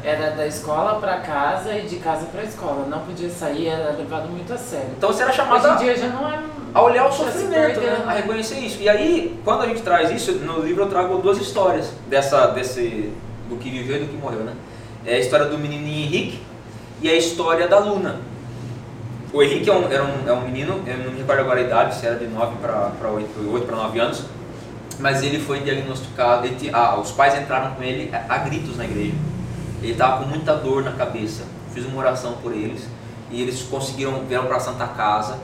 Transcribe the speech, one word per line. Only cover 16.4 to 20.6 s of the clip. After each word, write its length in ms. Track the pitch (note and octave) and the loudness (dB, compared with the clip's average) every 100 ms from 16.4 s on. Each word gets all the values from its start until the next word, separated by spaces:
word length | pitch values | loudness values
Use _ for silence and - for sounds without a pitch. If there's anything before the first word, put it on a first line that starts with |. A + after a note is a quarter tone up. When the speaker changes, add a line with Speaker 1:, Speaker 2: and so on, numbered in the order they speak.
| - - - - - - | -12 -16 -16 -16 -16 -4
Speaker 1:
e 40 | D#3 | 2
a 80 | E3 | 4
história 520 | E3+ E3+ E3 E3 F3 | 4 0 2 2 6
da 100 | G3 | 6
Luna. 420 | G#3 G3 E3 - - - - - - - - - - - - | 6 0 -2 -4 -10 -12 -12 -12 -10 -10 -12 -12 -12 -10 -4
O 100 | D3 | 4
Henrique 260 | C#3 - - | 6 6 4
é 40 | |
um, 180 | F#3 C3+ | 4 4
era 120 | C3+ C#3 | 2 0
um, 220 | C3+ - | -2 0
é 40 | |
um 100 | B2 | 0
menino, 400 | B2+ C3 | 0 -4